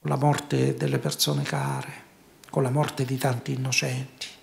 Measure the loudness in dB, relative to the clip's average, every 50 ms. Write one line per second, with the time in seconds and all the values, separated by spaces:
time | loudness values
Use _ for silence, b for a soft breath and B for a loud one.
0 | _ -2 0 2 4 4 4 2 0 0 2 2 4 2 2 0 0 0 0 0
1 | 0 -2 0 0 0 0 2 0 0 0 -2 -2 -2 -2 -4 -4 -6 -8 -12 -16
2 | -18 -20 -20 -20 -20 -20 -20 -20 -20 -4 0 0 2 2 2 2 0 0 0 -2
3 | -2 -2 0 0 0 0 0 0 -2 -4 -4 -2 -2 0 0 2 0 0 -2 -4
4 | -6 -8 -10 -12 -12 -12 -12 -18